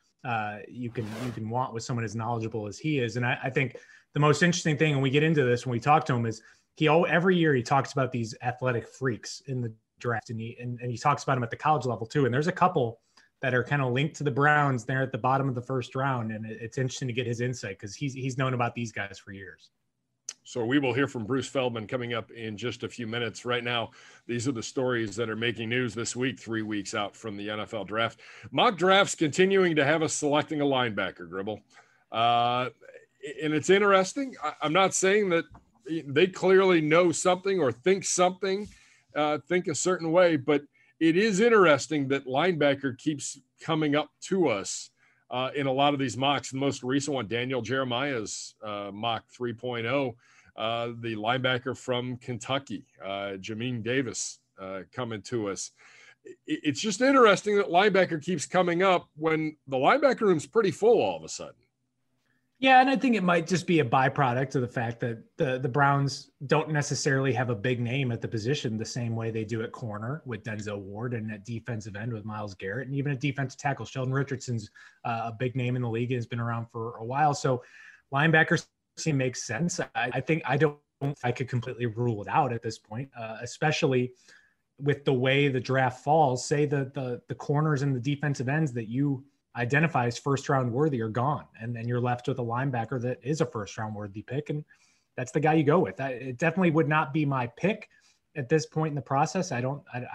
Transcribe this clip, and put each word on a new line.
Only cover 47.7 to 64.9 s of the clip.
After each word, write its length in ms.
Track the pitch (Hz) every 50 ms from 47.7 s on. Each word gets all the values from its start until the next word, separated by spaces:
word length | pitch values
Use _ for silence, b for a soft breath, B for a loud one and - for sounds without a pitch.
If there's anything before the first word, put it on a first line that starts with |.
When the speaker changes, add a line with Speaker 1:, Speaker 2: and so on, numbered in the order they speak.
| 131 135 131 123 120 123 139 147 135 113 104 92 - - - - - _ 110
Speaker 2:
uh, 300 | 107 104 101 101 101 98
mock 320 | 104 113 117 113 104 - _
three 240 | - - 123 120 113
point 340 | 113 - 127 120 117 113
oh, 280 | 113 135 143 139 123 - b b b b b b b b
uh, 360 | - 110 110 117 117 117 120 120 117
the 140 | 117 113 113
linebacker 600 | 104 104 113 127 127 123 127 127 120 - 131 120
from 400 | - - - 123 123 123 127 123
Kentucky, 720 | 117 - - 123 107 - - 131 139 139 - 107 90 - _ _ - 78
uh, 320 | 95 98 98 101 101 98 95
Jamin 420 | 92 104 110 107 120 127 123 117 101
Davis, 560 | 113 127 135 135 113 - - - - - - _ _ _ -
uh, 240 | 95 95 95 95 87 85
coming 300 | - - 127 113 113 104 -
to 280 | - 127 117 104 98
us. 220 | 95 - - - b b b b b b b b b b _
It, 140 | - - - _
it's 340 | - 151 - - 151 139 -
just 220 | - 220 196 214 254
interesting 540 | 269 277 262 240 214 190 - - 208 208
that 120 | 202 - -
linebacker 540 | 165 175 208 214 180 190 180 135 165 156 139
keeps 240 | 175 185 151 -
coming 360 | - - 180 180 175 170 170 190
up 280 | 196 180 170 - - _
when 400 | 151 156 160 160 160 156 156 151 - _
the 100 | 135 135
linebacker 460 | 127 139 175 233 285 311 269 233 - 226
room's 240 | 196 180 147 -
pretty 240 | - - 226 220 185
full 320 | - - 190 226 233 170 117
all 140 | 98 85
of 80 | 80 78
a 40 | 78
sudden. 280 | - - 85 69 - _ _ _ _ _ _ _ _ _ _ _ _ _ _ _ _ _ _ _ _ _
Speaker 1:
Yeah, 220 | 262 262 262 254
and 80 | 262 277
I 80 | 269
think 200 | - - 262 226
it 60 | 202 185
might 240 | 180 175 170 160
just 200 | - 185 156 -
be 140 | - 175 156
a 40 | 139
byproduct 720 | 117 143 135 131 139 135 - 143 123 120 127 139 135 -
of 80 | 139 120
the 40 |
fact 320 | 117 - 131 117 117